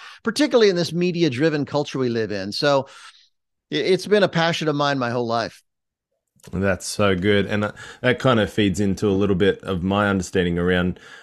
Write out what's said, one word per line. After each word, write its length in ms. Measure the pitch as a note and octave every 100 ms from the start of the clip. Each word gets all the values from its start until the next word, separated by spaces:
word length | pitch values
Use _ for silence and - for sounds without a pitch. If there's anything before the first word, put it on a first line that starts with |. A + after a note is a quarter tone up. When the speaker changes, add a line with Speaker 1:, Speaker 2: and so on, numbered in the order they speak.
| - -
Speaker 1:
particularly 480 | A3+ - D4 B3+ G#3
in 60 | F3
this 180 | D#3+
media-driven 720 | E3 F3+ E3+ D#3+ A#2+ D#3+ D3+ C3
culture 320 | D3 C#3+ C#3
we 120 | B2
live 220 | A#2 A2
in. 200 | G2+ G2
So 360 | - D3 C#3 - - - - _ _ _ _ -
i-, 40 | D3+
it's 300 | C3 F3+ F3+
been 160 | G#3
a 80 | F3+
passion 380 | E3+ E3 D#3+ D#3
of 80 | C#3+
mine 240 | C#3+ C#3
my 100 | A#2+
whole 160 | B2 A#2
life. 380 | A#2 G#2 - _ _ _ _ _ _ _ _ -
Speaker 2:
That's 340 | F2+ G2 F2+ -
so 300 | - G2+ F2+
good. 300 | G2+ G2+ F#2+
And 180 | G#2
that, 120 | G#2 - - -
that 180 | B2+ -
kind 200 | C3 A2+
of 120 | G2
feeds 280 | - G2+ F2
into 280 | G2+ F#2 G#2
a 40 |
little 240 | F#2+ G2+ F2+
bit 240 | G2 F#2
of 200 | - F#2
my 260 | F#2+ G2+ G#2
understanding 480 | G2 F2 F#2+ F2 F2
around, 420 | F2 F2+ F2+ F2 - -